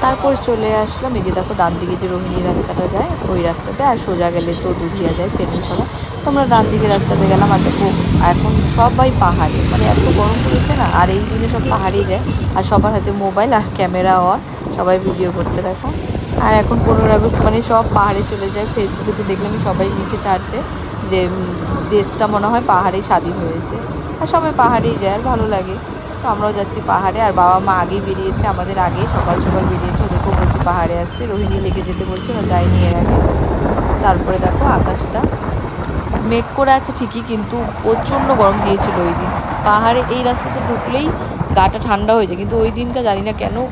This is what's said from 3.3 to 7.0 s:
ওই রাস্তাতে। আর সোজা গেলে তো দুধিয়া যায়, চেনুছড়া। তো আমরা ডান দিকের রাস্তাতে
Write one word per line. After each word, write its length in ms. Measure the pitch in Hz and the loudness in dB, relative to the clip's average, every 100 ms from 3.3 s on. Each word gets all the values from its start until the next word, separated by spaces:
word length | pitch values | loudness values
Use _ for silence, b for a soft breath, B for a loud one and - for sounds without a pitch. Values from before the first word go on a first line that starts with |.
ওই 80 | 185 170 | 0 0
রাস্তাতে। 320 | 165 - - 269 | -2 -6 -2 0
আর 60 | 226 - | 0 -2
সোজা 240 | 180 175 175 | 0 0 0
গেলে 160 | 170 170 | -2 -2
তো 40 | 185 175 | -2 -2
দুধিয়া 320 | 170 196 170 165 | -4 -2 -2 0
যায়, 140 | 185 - | -2 -2
চেনুছড়া। 480 | 175 170 - 175 170 B B - | -2 -2 -4 -2 -4 B B -4
তো 40 | - | 0
আমরা 140 | 285 262 | 2 4
ডান 120 | 233 214 | 4 4
দিকের 200 | 214 220 | 2 2
রাস্তাতে 300 | 196 | 2